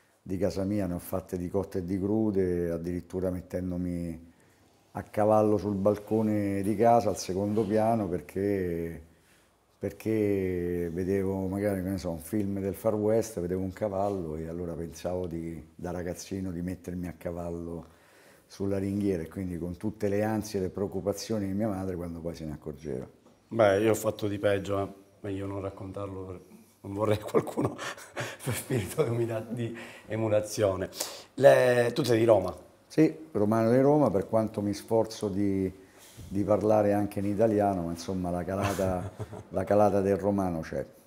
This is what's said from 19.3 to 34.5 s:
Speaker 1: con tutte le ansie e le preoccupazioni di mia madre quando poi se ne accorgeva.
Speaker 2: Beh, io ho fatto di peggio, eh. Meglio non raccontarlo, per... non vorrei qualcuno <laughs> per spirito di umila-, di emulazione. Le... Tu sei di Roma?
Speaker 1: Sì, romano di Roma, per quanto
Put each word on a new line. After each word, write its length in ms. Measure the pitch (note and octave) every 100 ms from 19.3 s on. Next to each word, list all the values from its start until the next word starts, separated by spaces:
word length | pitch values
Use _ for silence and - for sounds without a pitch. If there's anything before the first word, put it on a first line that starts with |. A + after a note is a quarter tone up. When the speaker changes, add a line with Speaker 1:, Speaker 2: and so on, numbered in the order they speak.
| G2+ F2+ E2+
Speaker 1:
con 180 | F2 F2
tutte 320 | G#2+ - G#2
le 140 | G2+
ansie 380 | G#2+ A2 G#2 G2+
e 20 |
le 60 | F#2
preoccupazioni 800 | - G2 F#2+ F#2 G2 - A2 G2
di 80 |
mia 140 | G2 A2
madre 280 | F#2+ F#2+ F2
quando 240 | F2 E2
poi 140 | E2
se 100 | D#2+
ne 80 | D#2
accorgeva. 560 | C#2+ D#2+ C#2 D2+ B1+ C2 - _ _ -
Speaker 2:
Beh, 320 | A2+ G#2 G2
io 100 | A2
ho 40 |
fatto 340 | G#2+ G#2+ - G#2
di 100 | G2+
peggio, 440 | G#2 G2+ F#2 G2
eh. 200 | F#2+ - - _
Meglio 260 | G#2 G2 G2
non 140 | G2
raccontarlo, 640 | F#2+ - F#2+ G2+ G2 F#2+
per... 160 | F#2 F2 - - - _
non 100 | G2+
vorrei 260 | G2+ G#2+ G#2+
qualcuno 560 | - - - - C3+ -
<laughs> 680 | - - - - A#2+ -
per 100 | C3
spirito 480 | - - B2+ F2+ -
di 80 | B2+
umila-, 300 | A#2 A#2 A2+ A2
di 280 | A#2 A2+ - - - -
emulazione. 840 | A2 A2 G#2+ G#2+ - G2+ F#2 F#2 - - - -
Le... 560 | - C#3 C3+ B2+ B2 A#2+
Tu 100 | A#2+
sei 140 | B2 A2+
di 60 |
Roma? 300 | A#2 G#2 F2+ E2 - _ -
Speaker 1:
Sì, 260 | - D#3 - -
romano 380 | G#2 G#2 A2+ A2+
di 100 | B2+
Roma, 300 | C3+ D3+ B2+
per 180 | F#2+ -
quanto 320 | A2+ G#2+